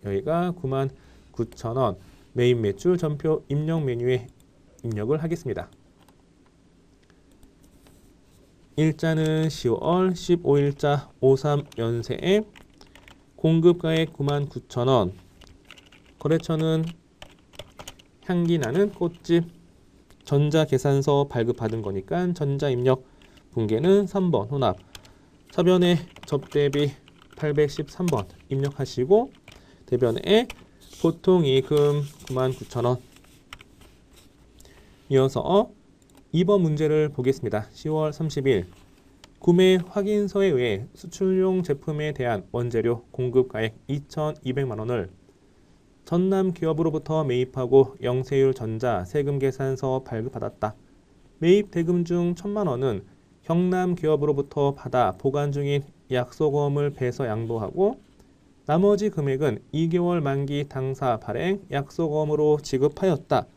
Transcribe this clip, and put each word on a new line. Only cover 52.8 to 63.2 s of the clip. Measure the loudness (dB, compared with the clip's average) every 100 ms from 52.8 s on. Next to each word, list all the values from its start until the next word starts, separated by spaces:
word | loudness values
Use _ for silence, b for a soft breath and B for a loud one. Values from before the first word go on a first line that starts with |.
| -2 -4 -8 b b b
경남 | -2 0 2 0 -2 -2
기업으로부터 | 0 2 2 0 -2 0 0 0
받아 | -2 0 0
보관 | 0 -2 -2 -2
중인 | -2 -2 -2 -4 -14 -4
약소금을 | -4 -4 -2 0 0 0 0 -2
배서 | -2 -4 -4 -4
양도하고 | -4 -4 -4 -4 0 0 -2 b b b b _ _ -2
나머지 | 2 4 2 0
금액은 | -2 -2 0 0 -2 -4
이 | -2 0
개월 | 2 0 0
만기 | -2 -2 -2 -4 -6
당사 | -6 -6 -4 -2 -2
발행 | -4 -4 -2 -4 -4
약소금으로 | -6 -6 -4 -2 0 0 2 2 2
지급하였다. | 0 0 0 0 0 0